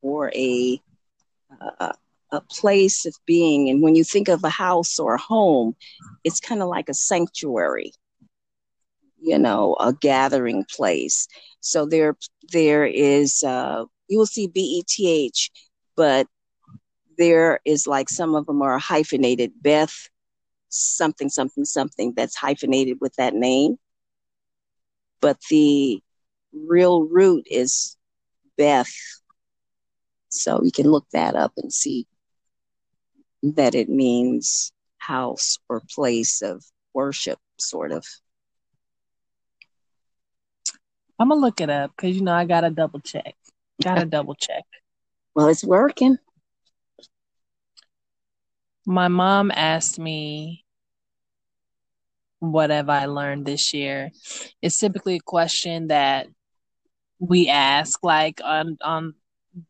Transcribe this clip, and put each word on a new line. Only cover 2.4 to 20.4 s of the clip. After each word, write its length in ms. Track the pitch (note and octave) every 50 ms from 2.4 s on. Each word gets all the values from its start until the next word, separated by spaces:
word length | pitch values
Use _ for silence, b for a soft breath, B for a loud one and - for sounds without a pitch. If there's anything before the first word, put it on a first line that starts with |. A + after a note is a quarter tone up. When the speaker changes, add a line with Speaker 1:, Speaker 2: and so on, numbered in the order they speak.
Speaker 1:
place 640 | - - - - - G3+ G3+ G3 F#3+ F#3+ - - -
of 100 | E3 - - _
being. 440 | - E3+ E3+ E3+ D#3+ D3 C#3+ C#3 C3
And 120 | C3+ C#3+
when 140 | D#3+ D#3 D#3+
you 80 | E3 D#3+
think 240 | - - G3+ G#3
of 160 | F#3+ F3 D#3+ F#3+
a 60 | D3+
house 500 | - - F#3+ F#3 F#3 E3+ E3+ - - -
or 160 | D#3 A2+ A2+
a 60 | -
home, 540 | - - A3+ A3 G3+ F3+ D3 B2+ A2+ A2+ - B B B B B B B B B -
it's 160 | E3 - -
kinda 260 | - - A#3 G#3 F#3+
like 240 | F3+ F3 E3+ D3 -
a 40 | C3+
sanctuary, 1000 | - - - G3+ E3+ F3 - - - D#3+ C#3+ A#2+ G#2 E2+ C#2+ B1+ G#1 G1+ - - _ _ _ _ _ _ _ _ _ _ _ _ _ _ _ _ _ _ _ _ _ _ _ _ _
you 200 | - - - -
know, 360 | - A#2+ G2+ A2 G2+ F#2+ D2+ -
a 140 | - A#2+ C3+
gathering 720 | - - C#3+ C3+ C3 C3+ C3+ C#3+ C3+ B2 A#2 - F#2+ - -
place. 580 | - - B2+ F#2 E2+ C2+ B1+ - - - - B B B B B B B
So 240 | - - - D#3+ D3
there, 300 | D3+ E3 D#3+ D#3 D3+ C#3+ - - - _ _ _ -
there 340 | - E3 D#3+ D3+ D3 D3+ D3
is, 580 | A2+ - B2 D3 C#3+ C#3+ C#3+ D3 C3+ - - D3
uh, 420 | C3+ B2+ B2+ B2+ C3+ D#2+ A#2 A#2 - _ _ _
you 100 | - G3
will 80 | A3 G#3+
see 220 | - - A3+ G3+
B 140 | F3 E3 F#3+ F#3+ - E3+ F3
E 40 | -
T 220 | - - - G3 F3
H, 420 | D#3+ D3+ C#3 A2+ - - - - b b b b _ _ _ _ _
but 320 | E3+ D#3+ D3 C3 C3+ C3 - _ _ _ _ _ _ _ _ - - _ _ _ _ _ _ D#3+
there 420 | E3+ E3+ E3+ E3 E3 E3 E3 D3+ - -
is, 200 | D3 D#3 C#3+ -
like, 220 | D#3 C#3 C3+ C3+
some 280 | - - - E3+ D#3+ D#3
of 100 | D3+ D3
them 160 | D#3 C#3+ C#3+
are 180 | C#3 C3+ B2+ C3+
hyphenated, 720 | - - F3 D3+ D#3 - C#3+ C3 C3 A#2+ B2+ A#2 A#2+ G2 - _
Beth, 480 | - D3 D3+ D3+ - - - - - - _ _ _ _ _ _